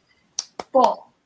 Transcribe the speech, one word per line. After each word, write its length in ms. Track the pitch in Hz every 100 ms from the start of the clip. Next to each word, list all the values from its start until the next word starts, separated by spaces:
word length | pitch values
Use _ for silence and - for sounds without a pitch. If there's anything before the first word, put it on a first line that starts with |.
| _ _ _ - - - -
Bom, 380 | 262 214 - - _